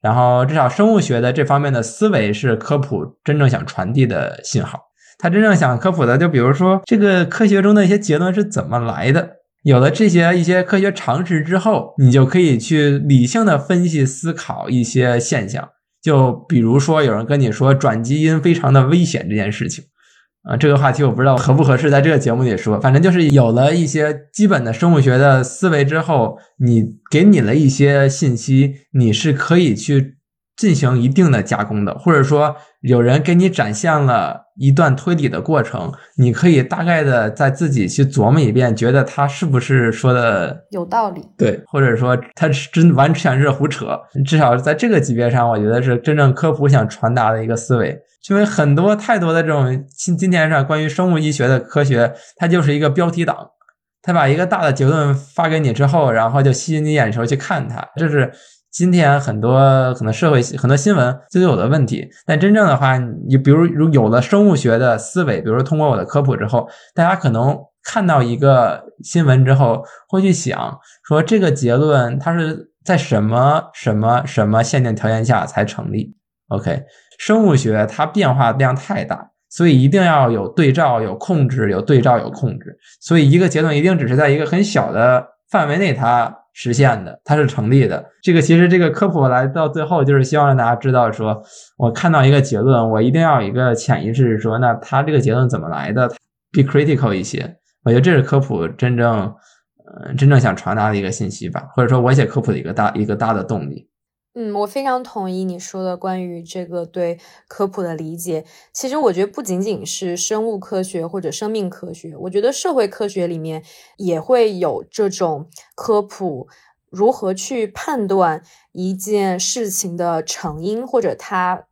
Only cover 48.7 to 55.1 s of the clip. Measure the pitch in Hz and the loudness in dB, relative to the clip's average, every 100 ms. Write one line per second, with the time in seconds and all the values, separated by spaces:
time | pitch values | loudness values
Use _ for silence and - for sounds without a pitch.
48.7 | 143 190 208 208 220 170 165 160 147 131 | 2 2 0 0 -2 0 0 0 0 -2
49.7 | 131 139 - - 170 190 180 156 156 139 | -2 -8 -10 -4 -2 0 0 2 0 0
50.7 | 156 156 - 185 160 151 143 127 131 - | -2 -2 -2 0 0 0 0 0 0 0
51.7 | 147 139 120 117 - - _ 170 175 147 | -2 2 2 0 -2 -20 _ 0 2 2
52.7 | 147 156 143 170 170 170 - - _ _ | 0 0 0 -2 -2 -4 -6 -10 _ _
53.7 | _ _ _ - 170 139 151 180 185 156 | _ _ _ -2 0 2 0 0 0 -2
54.7 | 135 135 156 143 | 0 2 2 0